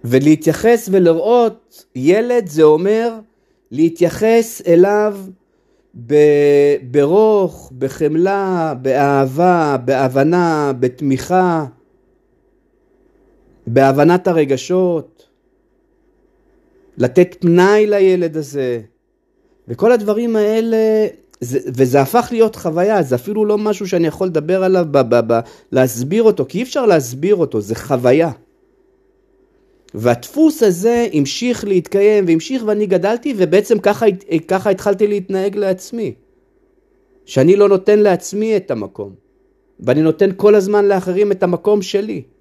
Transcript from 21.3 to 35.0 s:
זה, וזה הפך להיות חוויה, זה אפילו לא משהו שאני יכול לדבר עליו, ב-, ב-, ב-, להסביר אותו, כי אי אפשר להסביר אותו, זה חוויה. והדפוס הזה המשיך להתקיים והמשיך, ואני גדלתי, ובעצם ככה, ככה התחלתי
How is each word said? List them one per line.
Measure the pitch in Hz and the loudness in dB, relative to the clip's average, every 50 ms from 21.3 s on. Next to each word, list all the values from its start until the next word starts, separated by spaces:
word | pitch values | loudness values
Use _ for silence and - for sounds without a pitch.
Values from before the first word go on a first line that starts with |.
| _ _ | _ _
זה, | - 120 123 139 - - 131 | -10 -6 -6 -6 -6 -6 0
וזה | 120 135 127 120 - | 0 0 2 4 2
הפך | 170 - - 240 233 - | 0 2 0 0 0 0
להיות | 240 226 226 214 214 | 0 0 0 0 0
חוויה, | - - 180 156 170 180 202 220 196 165 | -6 -8 -6 -2 0 0 0 0 0 0
זה | 131 127 | 0 -2
אפילו | 120 - 190 214 208 214 | -4 -4 -6 -4 -2 -2
לא | 208 208 208 | 0 0 -2
משהו | 214 214 208 208 208 185 | 0 -2 -4 -4 -4 -4
שאני | 190 175 165 | -2 0 -2
יכול | 160 147 - 190 | -2 -2 -4 -6
לדבר | 185 165 160 147 156 185 190 185 | -4 -4 -4 -2 -2 -2 0 0
עליו, | 185 185 180 175 160 | 2 2 0 0 2
ב-, | 139 139 127 113 117 | 2 0 2 4 2
ב-, | 120 113 110 117 | 0 2 2 0
ב-, | 113 117 - - - _ _ - | -2 -2 -6 -16 -20 _ _ 0
להסביר | 127 131 131 113 117 123 139 180 220 233 | 0 0 0 0 -4 -6 -2 -2 2 2
אותו, | 220 202 - 131 - | 2 2 2 -4 -6
כי | - 180 | -4 -8
אי | 247 | -8
אפשר | 247 - 302 254 | -6 -6 -2 0
להסביר | 220 185 160 131 120 123 135 147 190 208 | 2 2 0 0 -4 -10 -6 -2 -2 0
אותו, | 185 165 135 - 110 | 0 0 -2 -4 -6
זה | 101 98 113 | -6 -6 -8
חוויה. | - - 127 147 127 123 123 127 151 165 165 117 - _ _ _ _ _ _ _ _ _ _ _ _ _ _ _ _ _ _ _ _ _ _ _ _ _ _ _ _ _ _ _ | -10 -6 -4 -4 0 2 2 2 2 2 -2 -4 -10 _ _ _ _ _ _ _ _ _ _ _ _ _ _ _ _ _ _ _ _ _ _ _ _ _ _ _ _ _ _ _
והדפוס | 104 110 120 120 120 - - - 285 320 320 294 - 233 | -4 -2 -2 -2 -2 -6 -12 -2 2 2 2 2 2 0
הזה | 208 180 170 190 226 240 240 233 214 - | 0 0 0 0 0 0 0 -2 -2 0
המשיך | 151 143 139 - - 233 247 240 240 - | -2 -2 -2 -4 -6 -4 -4 -4 -4 -4
להתקיים | 202 196 180 170 - - 196 202 214 214 208 196 | -2 -2 -2 -2 -2 -2 2 2 4 2 2 2
והמשיך, | 170 165 165 - - 269 262 226 | 2 0 0 -2 -4 -6 -6 -2
ואני | 214 214 208 214 | -2 -2 -2 -2
גדלתי, | 190 185 180 170 196 226 233 - 294 262 | 0 0 0 0 -2 -4 -4 -4 -6 -2
ובעצם | 202 185 165 165 196 208 - 240 214 | -2 0 2 2 0 2 2 -2 0
ככה, | 202 208 208 - 226 220 185 185 - - 165 165 156 - | 0 -2 -2 2 0 0 0 -2 -8 -6 -6 -6 -4 -2
ככה | 190 190 - 220 | -4 -2 0 -2
התחלתי | 190 190 - 214 202 190 | -4 -2 -2 -4 -2 0